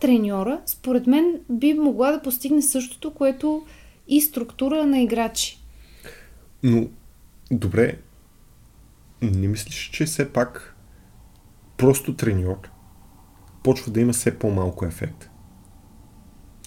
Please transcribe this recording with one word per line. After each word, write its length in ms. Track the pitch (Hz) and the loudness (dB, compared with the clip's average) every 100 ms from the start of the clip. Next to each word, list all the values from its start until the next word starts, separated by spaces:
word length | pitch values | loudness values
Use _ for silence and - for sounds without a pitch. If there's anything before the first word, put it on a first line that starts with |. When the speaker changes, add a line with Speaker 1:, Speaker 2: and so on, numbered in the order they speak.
Speaker 1:
треньора, 600 | 269 240 208 196 196 302 - | 4 4 2 -2 -4 -4 -8
според 400 | - 254 247 247 | -8 -2 0 4
мен 340 | 285 339 339 - | 4 4 0 -4
би 240 | 233 285 | 0 2
могла 380 | 302 294 208 262 | 2 2 2 2
да 100 | 302 | 0
постигне 400 | 277 269 277 294 | -4 -6 0 2
същото, 480 | 285 262 247 - 311 | 2 -2 -4 -10 -12
което 560 | - 269 262 302 311 311 - - - - | -2 -2 0 -2 -4 -6 -18 -20 -20 0
и 120 | 285 | 2
структура 680 | 294 - 233 - 262 311 294 | 2 -2 -8 -4 -2 0 2
на 140 | 269 | 2
играчи. 580 | 240 240 226 - - - - - - - - - - - - - | 2 0 -2 -4 -6 -8 -20 -20 -20 -20 -20 -20 -20 -20 -20 -2
Speaker 2:
Но, 260 | 131 117 110 - - - - - - | 2 2 0 -8 -20 -20 -20 -20 -6
добре, 480 | 120 98 107 120 - - - - - - - - - - - - - | -2 0 2 0 -2 -16 -20 -20 -20 -20 -20 -20 -20 -20 -20 -20 -6
не 260 | 117 95 98 | -2 0 0
мислиш, 420 | 107 - - - | -2 -6 -12 -12
че 120 | - | -4
все 240 | 156 - 139 | -4 -2 -2
пак 480 | - 120 - - - - - - - - - - - - - | -2 -2 -6 -20 -20 -20 -20 -20 -20 -20 -20 -20 -20 -18 2
просто 380 | 127 135 - | 4 4 0
треньор 560 | - 117 95 92 95 - - - - - - - - - - | -4 -2 0 -2 -6 -10 -20 -20 -20 -20 -20 -20 -20 -20 -2
почва 300 | 127 127 - | 0 0 0
да 80 | 107 | 2
има 120 | 120 | 2
все 260 | 117 - - | 2 -2 -2
по-малко 480 | 110 98 92 - 90 | -2 0 -2 -2 -6
ефект? 440 | 80 - - - - - - - - - - - - - - - - | -6 -8 -10 -18 -20 -20 -20 -20 -20 -20 -20 -20 -20 -20 -20 -20 -20